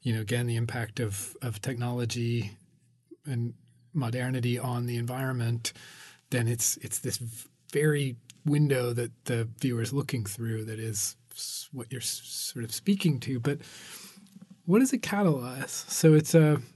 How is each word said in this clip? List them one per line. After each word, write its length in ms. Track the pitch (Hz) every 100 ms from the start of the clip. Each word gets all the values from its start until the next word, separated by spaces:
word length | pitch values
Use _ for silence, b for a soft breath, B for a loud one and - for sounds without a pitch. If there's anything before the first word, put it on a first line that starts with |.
you 120 | 127
know, 60 | 113
again, 260 | 107 120 120
the 100 | 117
impact 440 | 117 127 113 -
of, 360 | 113 101 - -
of 180 | 123 104
technology 920 | - 120 120 123 117 123 117 117 98 - _ _ _ _ _ - -
and 280 | 123 120 117 _ _ _
modernity 680 | 160 120 123 127 131 120 120
on 280 | 127 120 120
the 100 | 120
environment, 760 | 117 127 131 127 117 117 117 B B B B B _
then 160 | 127 117
it's, 280 | 120 - -
it's 200 | - -
this 160 | 127 -
v-, 300 | 117 - - _ _
very 440 | 143 151 147 139 120 _ -
window 480 | 151 147 147 131 123
that 160 | 120 117 - -
the 200 | 117 113 113
viewer 220 | 135 120
is 100 | 113
looking 320 | 139 139 131
through 400 | 104 - 117 110
that 140 | 110 110
is 380 | 113 101 - - _
s-, 360 | - - - -
what 180 | 131 113
you're 100 | 123
s-, 220 | - -
sort 400 | - - - -
of 100 | 117
speaking 460 | - - 196 170 131
to. 180 | - 131
But 180 | 123 143 B B B B B B B - - - -
what 120 | 196
does 120 | 262
it 100 | 240
catalyze? 680 | - 202 196 139 123 127 - - -
So 240 | - 160
it's 200 | 151 151
a 260 | 165 151 147 -